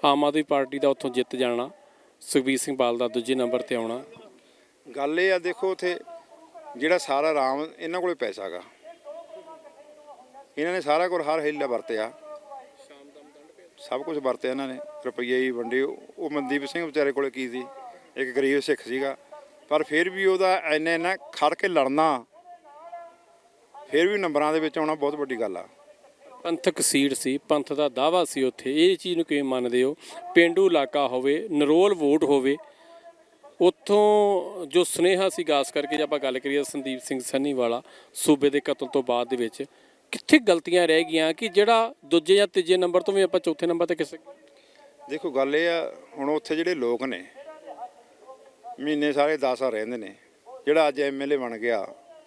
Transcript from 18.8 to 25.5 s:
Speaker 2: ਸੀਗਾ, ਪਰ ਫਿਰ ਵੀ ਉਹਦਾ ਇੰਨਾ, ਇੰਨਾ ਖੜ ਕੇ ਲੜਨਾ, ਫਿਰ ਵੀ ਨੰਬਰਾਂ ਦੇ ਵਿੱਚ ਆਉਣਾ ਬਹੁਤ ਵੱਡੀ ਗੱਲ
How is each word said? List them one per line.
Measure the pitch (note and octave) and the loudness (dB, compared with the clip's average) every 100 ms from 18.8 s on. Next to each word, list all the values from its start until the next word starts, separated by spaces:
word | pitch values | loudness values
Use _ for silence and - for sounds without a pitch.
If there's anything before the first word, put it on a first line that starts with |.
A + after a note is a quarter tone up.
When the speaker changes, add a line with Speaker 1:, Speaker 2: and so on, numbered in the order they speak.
Speaker 2:
ਸੀਗਾ, | A#2 B2+ C#3 C3+ _ - - - - | -2 -4 -4 -6 _ -20 -20 -20 -2
ਪਰ | D3+ | -2
ਫਿਰ | D3+ D3+ F3 | 0 0 0
ਵੀ | F#3+ F#3+ | 0 0
ਉਹਦਾ | F#3 F#3 F#3 D#3+ | 2 2 2 0
ਇੰਨਾ, | D3+ D#3+ | 0 0
ਇੰਨਾ | E3 E3+ F#3+ | 0 0 -4
ਖੜ | - - D3 | -8 0 0
ਕੇ | E3+ G3 | 2 0
ਲੜਨਾ, | E3 C3 C#3+ D#3+ C3+ A2+ - - - - D4 E4 F4 E4+ E4+ _ _ _ _ _ - - | 2 2 4 2 2 -6 -20 -20 -20 -20 -20 -18 -18 -18 -20 _ _ _ _ _ -20 -2
ਫਿਰ | D3 F3 | 2 2
ਵੀ | G#3 | 2
ਨੰਬਰਾਂ | F3+ D3 D3+ | 0 0 0
ਦੇ | D#3+ | 0
ਵਿੱਚ | D#3 E3 | -2 -2
ਆਉਣਾ | D#3 | -4
ਬਹੁਤ | D#3 C#3+ | 0 -2
ਵੱਡੀ | D3 C#3 A#2+ | -2 -6 -4
ਗੱਲ | A2 | -4